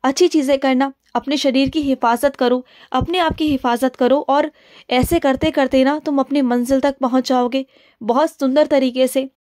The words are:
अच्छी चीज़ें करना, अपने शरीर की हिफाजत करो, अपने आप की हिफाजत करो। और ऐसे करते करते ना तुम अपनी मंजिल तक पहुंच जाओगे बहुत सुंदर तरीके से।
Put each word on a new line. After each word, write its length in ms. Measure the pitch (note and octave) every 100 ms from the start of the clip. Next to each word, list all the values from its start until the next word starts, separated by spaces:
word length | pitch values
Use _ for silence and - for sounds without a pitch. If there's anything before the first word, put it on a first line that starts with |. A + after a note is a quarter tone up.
अच्छी 240 | C4+ C#4 F4+
चीज़ें 300 | D#4 C4+ C#4
करना, 340 | C4+ B3+ C4+ - _
अपने 220 | A#3+ C4+ D4
शरीर 320 | C#4+ C4 C4+
की 100 | D#4+
हिफाजत 560 | C#4+ C4 A#3 A#3 C#4+ -
करो, 280 | B3 B3+ - - -
अपने 260 | B3+ C4+ F4+
आप 160 | D#4+
की 140 | D4 D4+
हिफाजत 480 | C4+ B3 A#3+ B3+ -
करो। 220 | B3 C#4
और 300 | - C#4 D#4 _ _ - -
ऐसे 280 | B3+ B3+ E4+
करते 320 | C#4 C4 D#4
करते 320 | D4+ C4 C4+
ना 140 | C4 D4+
तुम 200 | D#4 C#4
अपनी 240 | C4 C#4+
मंजिल 380 | B3+ A#3+ A#3+ C4+
तक 160 | C#4+ C#4
पहुंच 300 | B3+ B3+ B3
जाओगे 360 | B3+ B3 C4+ C4 _ _ _
बहुत 300 | G#3+ A#3+ D#4+
सुंदर 360 | - C4+ C#4 D4+
तरीके 400 | C#4+ C4 B3 B3+
से। 220 | C4+ C4+ _